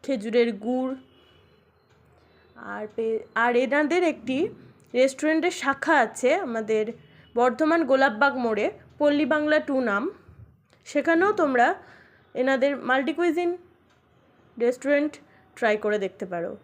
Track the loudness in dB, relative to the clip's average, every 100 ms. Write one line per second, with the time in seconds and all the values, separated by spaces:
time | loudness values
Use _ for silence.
0 | -4 -4 0 2 2 -2 -4 -2 -4 -6
1 | -14 _ _ _ _ _ _ _ _ _
2 | _ _ _ _ _ -20 -14 -10 -10 -4
3 | -2 -4 -4 0 2 2 2 0 2 2
4 | 0 -2 -4 -2 -2 -6 -20 -20 _ 2
5 | 2 2 0 2 0 -2 -4 -2 2 2
6 | 2 0 0 0 -2 -6 -2 -2 -2 -8
7 | -20 -20 -8 0 0 2 2 2 2 4
8 | 2 2 0 0 -2 -2 -4 -6 -20 0
9 | 2 2 2 0 2 0 0 -2 0 -2
10 | -4 -10 -20 -20 -20 _ _ _ -4 -2
11 | 2 2 2 2 2 4 2 2 -10 -20
12 | -20 _ _ -4 0 2 0 -2 -2 0
13 | 0 0 0 0 -2 -6 -14 _ _ _
14 | _ _ _ _ _ -2 -2 -2 0 0
15 | 0 -6 _ _ _ -4 0 0 -2 -2
16 | -4 -8 -8 -6 -8 -10